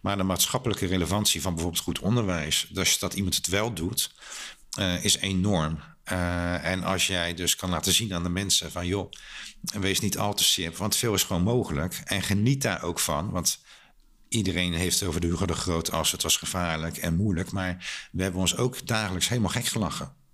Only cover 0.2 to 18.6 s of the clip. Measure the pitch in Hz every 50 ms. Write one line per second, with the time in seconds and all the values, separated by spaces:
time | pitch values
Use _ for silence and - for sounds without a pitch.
0.2 | 95 95 92 85 - - - 127 131 120 101 - 104 90 92 92 85 76 95 107
1.2 | 107 - - 82 73 92 87 80 82 90 82 - - - 85 - - 92 117 120
2.2 | 110 95 90 82 73 76 80 - - - 87 90 92 - - - - 90 - 95
3.2 | 98 92 85 - - - 87 101 107 117 113 85 78 92 113 - - - - -
4.2 | - - - - - - - - - - - - 101 90 87 85 - 98 - -
5.2 | - 98 98 92 90 104 101 87 78 78 80 76 - - - _ _ - 92 90
6.2 | 87 87 87 87 87 87 87 85 - 85 92 95 90 90 95 92 90 101 95 90
7.2 | 85 85 87 82 87 82 - - - 92 90 80 80 98 87 - 117 107 95 87
8.2 | 85 87 87 92 101 95 - - - 80 - 90 90 87 95 101 90 - - -
9.2 | - - - - - - - - - 90 - 104 92 95 95 - - 101 90 101
10.2 | 101 104 101 - - - - - 90 82 82 - 98 107 - - - 117 104 95
11.2 | - - 101 87 87 104 120 123 98 - 82 71 78 90 - - - - 98 98
12.2 | 92 - 202 - 214 127 139 139 135 113 92 82 - 85 85 - - - 76 73
13.2 | 82 - 92 90 80 - - - _ - - - - - - - - - - _
14.2 | - _ - 113 101 95 85 87 90 90 85 82 90 90 87 - - 90 78 85
15.2 | 85 85 87 82 98 87 82 - - 92 85 82 82 - - 82 80 - - -
16.2 | - 85 - - - - - 92 87 85 80 78 80 82 80 - - 87 82 85
17.2 | 104 107 92 82 92 - - 98 92 92 90 90 - - - - - - - 87
18.2 | 92 95 87 90 92 87 - -